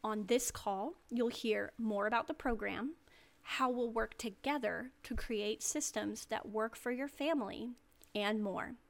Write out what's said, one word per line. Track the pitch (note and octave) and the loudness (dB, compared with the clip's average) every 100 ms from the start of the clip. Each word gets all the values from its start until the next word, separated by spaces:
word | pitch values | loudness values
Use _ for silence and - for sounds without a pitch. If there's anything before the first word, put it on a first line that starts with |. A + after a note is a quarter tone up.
On | A3 G#3+ G3 | 0 -2 4
this | A#3+ - | 4 4
call, | - G#3 F#3+ A#3+ F4+ - | -2 -2 0 -2 -6 -4
you'll | A#3 A#3+ | 2 2
hear | A#3+ A3+ G#3 G#3 - | 2 2 2 0 -2
more | A3+ G3+ G#3 | 0 2 4
about | A#3 - | 2 0
the | |
program, | D4+ C4 A3 G3+ F#3+ B3+ E4+ - - - - | -2 0 0 0 -2 -4 -6 -18 -20 -20 -18
how | - - C4 | -6 0 2
we'll | B3 A#3+ | 2 0
work | A3+ A3 - | 0 -2 -2
together | A#3+ - C4+ D4 G#3+ E3+ B3+ - | -6 -2 0 2 0 -2 -6 -12
to | - A3+ | -4 -2
create | - A3 G#3 - | 0 0 0 0
systems | - G3+ G3+ A3 G#3 G#3+ - | 0 0 0 0 -2 -4 -2
that | A3 - | -2 -2
work | G#3+ A3+ - | -2 -2 -2
for | A#3+ | -2
your | B3 C#4 | -2 -4
family, | - C#4+ D4+ G3 - A#3 A#3+ _ - - G#3 | 0 2 2 2 -4 -6 -8 _ -20 -8 0
and | G#3 G#3+ | 2 2
more. | G#3 F#3 - A#3+ _ | 0 -2 -4 -8 _